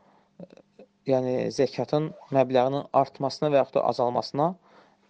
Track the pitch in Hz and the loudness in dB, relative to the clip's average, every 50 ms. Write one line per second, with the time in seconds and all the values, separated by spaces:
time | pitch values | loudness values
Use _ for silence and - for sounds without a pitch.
0 | _ _ _ _ _ _ _ - - - - - - _ _ - - _ _ _ | _ _ _ _ _ _ _ -20 -20 -20 -20 -20 -20 _ _ -20 -20 _ _ _
1 | - 135 135 131 127 127 127 120 117 110 110 - 151 - - - 123 - - 151 | -2 0 0 0 0 0 -2 -2 -4 -4 0 0 0 0 0 -6 -4 -2 -2 -2
2 | 156 156 - - - - 139 135 131 127 131 127 123 135 139 143 - - - 135 | -2 -4 -8 -14 -10 -2 0 2 2 4 2 2 2 2 -2 -4 -6 0 2 2
3 | 135 - - - 143 131 - - 156 151 143 135 127 - - 143 - - 117 - | 2 0 -2 -6 -6 -6 -4 -2 -2 2 2 2 2 2 0 0 0 0 0 0
4 | 120 120 120 117 110 - - 139 151 180 190 - _ _ _ - - _ _ _ | 0 0 0 -2 -4 -4 -2 -2 0 -2 -2 -6 _ _ _ -20 -20 _ _ _
5 | _ | _